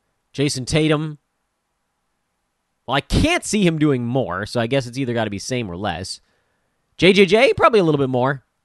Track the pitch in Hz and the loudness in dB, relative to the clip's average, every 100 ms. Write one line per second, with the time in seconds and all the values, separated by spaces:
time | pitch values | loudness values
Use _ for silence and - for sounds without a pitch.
0 | _ _ _ - 143 131 120 156 156 151 | _ _ _ -4 -4 -4 -4 0 0 0
1 | 156 147 _ _ _ _ _ _ _ _ | -4 -12 _ _ _ _ _ _ _ _
2 | _ _ _ _ _ _ _ _ - 139 | _ _ _ _ _ _ _ _ -6 -4
3 | - - 302 349 - 214 180 160 151 131 | -2 0 2 0 -2 0 0 2 0 0
4 | 117 131 95 90 104 123 117 135 123 120 | -2 -2 -2 -6 -6 -4 0 -2 -4 -6
5 | 127 117 107 101 - 127 107 87 101 82 | -4 -2 -4 -6 -6 -6 -6 -6 -6 -6
6 | 92 - _ _ _ _ _ _ _ - | -10 -14 _ _ _ _ _ _ _ 0
7 | 175 202 190 214 277 415 330 226 165 147 | 4 6 6 6 2 4 4 4 2 2
8 | 135 127 131 143 _ _ | 0 0 0 -2 _ _